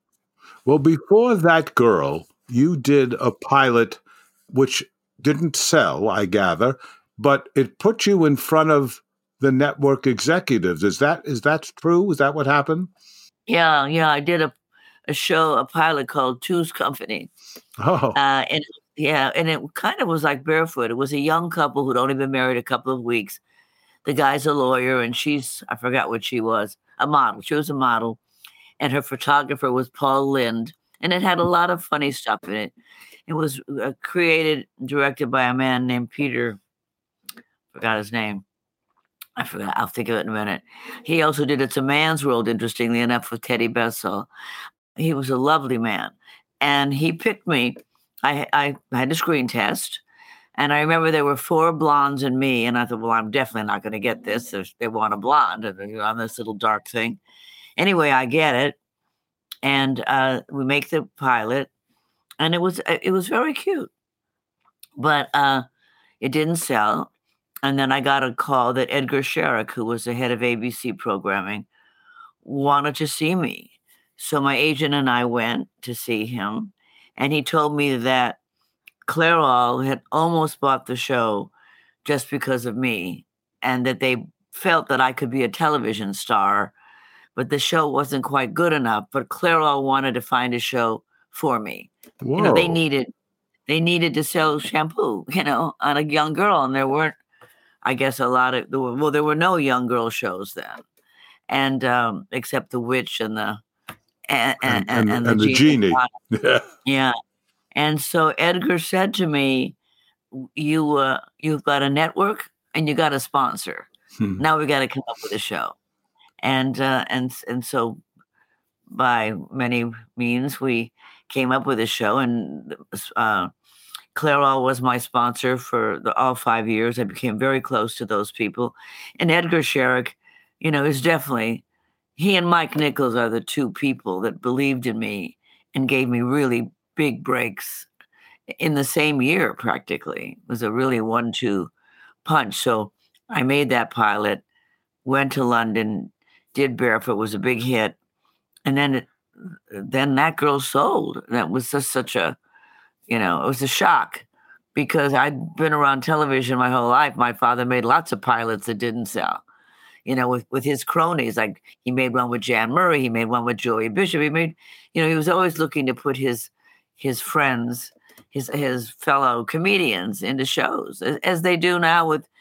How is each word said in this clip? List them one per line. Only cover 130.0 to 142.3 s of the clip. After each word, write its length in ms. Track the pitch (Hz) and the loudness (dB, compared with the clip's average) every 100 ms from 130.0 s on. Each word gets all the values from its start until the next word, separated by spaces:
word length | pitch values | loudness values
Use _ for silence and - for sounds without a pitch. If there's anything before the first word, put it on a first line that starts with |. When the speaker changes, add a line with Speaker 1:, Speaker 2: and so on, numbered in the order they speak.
| 120 - _ _ _ - | -4 -12 _ _ _ -6
Speaker 2:
you 120 | 160 | -2
know, 120 | 147 | 0
is 180 | 147 139 | 0 0
definitely, 640 | 160 165 147 120 113 113 _ _ _ _ _ - | 2 0 0 -2 -2 -6 _ _ _ _ _ -2
he 200 | 190 185 | 0 2
and 100 | 175 | 2
Mike 300 | 170 160 151 | 2 0 -2
Nichols 400 | 147 135 127 120 | -2 0 0 2
are 140 | 117 | 0
the 100 | 113 | -2
two 320 | - - 123 | -4 -4 -4
people 480 | - 139 127 104 92 | -2 -2 -2 -4 -4
that 200 | 110 - | -4 -4
believed 440 | 123 127 139 127 123 | -4 0 0 -2 -4
in 140 | 110 | -4
me 380 | 107 101 82 - _ _ _ | -6 -6 -10 -14 _ _ _
and 140 | 139 127 | -4 0
gave 220 | 135 123 | 0 0
me 100 | 120 | 0
really 500 | 123 147 131 120 104 _ _ - | 0 2 2 0 -4 _ _ -2
big 200 | 151 113 | -2 -2
breaks 640 | - 127 117 98 - - - _ _ _ - _ - - | -2 -2 -2 -8 -14 -14 -18 _ _ _ -20 _ -18 -4
in 140 | 165 143 | 0 0
the 80 | |
same 380 | 135 156 151 139 | 0 2 2 2
year, 320 | 131 185 139 | 2 2 0
practically. 840 | - 117 123 - - - - - - | -2 -4 -4 -4 -8 -8 -10 -12 -14
It 60 | - | -10
was 120 | 113 | -6
a 80 | 110 | -2
really 300 | 117 131 120 | 0 0 0
one-two 680 | 110 117 117 - 117 98 80 _ _ _ - _ | 0 0 -2 -2 -2 -2 -4 _ _ _ -20 _
punch. 280 | - | 0